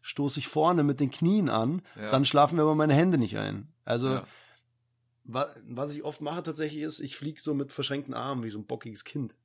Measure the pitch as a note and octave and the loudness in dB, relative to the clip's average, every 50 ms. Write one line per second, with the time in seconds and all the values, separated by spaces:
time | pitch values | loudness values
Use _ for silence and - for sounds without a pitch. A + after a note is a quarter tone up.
0 | - - - - C#3+ C#3+ C3+ C#3+ B2+ - - D3+ D#3 E3 F3+ E3+ D3 C#3+ C#3 C3+ | -16 -12 -4 -2 -2 -2 -2 -4 -8 -4 0 2 4 4 4 4 4 4 4 2
1 | D3 C3 - - E3 F3 G3+ G#3+ F#3+ C3 A2 A2 A2+ B2+ D#3+ F#3 - - - - | 0 -2 0 2 2 4 4 4 4 2 2 2 2 2 0 -2 -6 -10 -14 -10
2 | G#2 G#2+ C3 C3 C#3+ C#3 - D3 C#3+ D3 D#3+ E3 D3+ D#3 D#3 D#3 D3+ D3+ C#3 C#3+ | -4 0 2 4 4 4 6 6 6 6 6 4 4 4 4 4 4 6 6 6
3 | E3+ F#3 F3 D3 A#2 G#2 G#2+ G#2+ G#2 G#2 G2+ G2+ G#2 - _ _ - - A#2 A#2+ | 6 6 4 2 2 0 0 -4 -4 -4 -6 -8 -10 -12 _ _ -4 -2 -2 0
4 | B2 C3 C3 B2+ F#2 - - - - _ _ _ _ _ _ _ _ _ _ _ | 0 0 -2 -2 -4 -10 -18 -20 -20 _ _ _ _ _ _ _ _ _ _ _
5 | _ _ _ _ _ - A2+ B2+ C#3+ C#3+ - A2 G#2+ A2 A#2 A#2+ C#3 D3 D3 D3 | _ _ _ _ _ -8 -4 -4 -4 -4 -6 -16 -16 -12 -8 -6 -6 -6 -6 -8
6 | C#3+ D3 D3 - D3+ C#3+ D#3+ F3 D#3+ E3 D3+ D3 D#3 D3+ D3+ D#3 D3 D#3 D3+ - | -8 -10 -8 -8 -8 -6 -6 -6 -6 -8 -6 -6 -6 -6 -6 -6 -8 -8 -8 -8
7 | - C3 - - C#3+ D3+ D3+ - - D#3 D3 C#3 C#3+ C3+ - - C#3 - C#3 C#3 | -10 -10 -10 -10 -10 -10 -10 -8 -4 -4 -2 -2 -2 -6 -6 -8 -6 -4 -4 -6
8 | C#3 - B2+ A#2 A#2+ C3+ C#3 B2+ A2+ A2+ G2+ G#2+ G#2 - A#2 A2 - A#2+ G#2+ G2+ | -8 -8 -8 -8 -6 -6 -6 -6 -6 -6 -8 -10 -8 -8 -8 -10 -10 -12 -14 -14
9 | - - - D3 C3 G#2+ - _ _ | -16 -10 -8 -6 -6 -8 -10 _ _